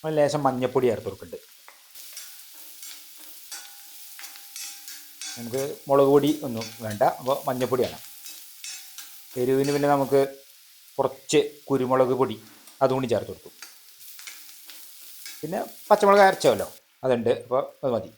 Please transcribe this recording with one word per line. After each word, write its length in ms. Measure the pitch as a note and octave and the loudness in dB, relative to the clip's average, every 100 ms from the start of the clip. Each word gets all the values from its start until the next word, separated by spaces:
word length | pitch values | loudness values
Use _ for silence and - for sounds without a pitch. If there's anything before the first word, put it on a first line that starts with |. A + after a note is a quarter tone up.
| D#3 D#3 | 0 2
ലേശം 240 | C#3+ D3 C3+ | 2 4 0
മഞ്ഞപ്പൊടി 400 | B2+ B2+ C3 B2+ | 0 0 2 2
ചേർത്ത് 180 | G#2 G#2+ | 0 -4
കൊടുക്കുന്നുണ്ട്. 300 | F#2+ F2 - - - - - - - - - - - - - - - - - - - - - - - - - - - - - - - - - - - - - - - - - | -10 -14 -16 -18 -20 -20 -20 -20 -20 -16 -16 -16 -18 -20 -18 -18 -16 -16 -16 -18 -20 -20 -20 -16 -16 -16 -18 -20 -18 -18 -16 -16 -16 -16 -14 -12 -14 -16 -16 -18 -14 -12 -10
നമുക്ക് 260 | A#2 B2+ C#3 - - | -6 -4 -4 -8 2
മുളക് 220 | C#3 C#3 | 6 8
പൊടി 160 | C#3+ C#3+ D3+ C3+ | 8 6 0 -4
ഒന്നും 200 | A2+ - - | -6 -8 -8
വേണ്ട, 180 | A2 G#2+ C#3 - | -8 2 2 2
അപ്പോൾ 160 | B2+ C#3+ D3+ | -2 -2 -2
മഞ്ഞപ്പൊടിയാണ്. 500 | B2+ B2 B2+ A2 - - - - - - - - - - - - - - B2+ | -2 0 0 0 -4 -16 -18 -16 -18 -18 -16 -14 -14 -16 -18 -18 -18 -12 -2
എരിവിന് 320 | B2 C3+ C#3 | 2 4 2
പിന്നെ 140 | C#3+ C#3+ | 2 4
നമുക്ക് 260 | C#3+ C3 C#3 C#3 - - - - - - - | 2 4 4 4 -2 -20 -20 -20 -20 -16 -2
കുറച്ച് 420 | C3 - - D3+ C#3+ - - | -2 -2 2 2 2 -6 -4
കുരുമുളക് 460 | C3+ B2+ C3 B2+ B2+ | -2 2 4 4 4
പൊടി 160 | C3 A2 - - - - | 0 -2 -14 -20 -20 0
അതും 120 | C3+ C3 | 2 2
കൂടി 120 | B2+ | 0
ചേർത്ത് 180 | G#2+ - | 0 -2
കൊടുത്തു. 180 | F#2 - - - - - - - - - - - - - - - - - - - - | -14 -16 -20 -20 -20 -20 -20 -20 -18 -18 -18 -20 -20 -20 -20 -18 -20 -20 -18 -16 -12
പിന്നെ 180 | D#3 E3 - - - | -8 -8 -8 -12 2
പച്ചമുളക് 360 | G#3 G3+ G3+ G3 | 4 6 8 6
അരച്ചല്ലോ, 400 | F#3+ D3 G#2 F2+ - _ _ | 6 2 2 -2 -12 _ _
അതുണ്ട്, 280 | C3 A#2+ A2+ - | 0 0 2 -2
അപ്പോൾ 200 | A#2 B2+ - - | 0 -2 -2 -6
അത് 80 | C#3 A2+ | -2 -2
മതി. 140 | G2 | -4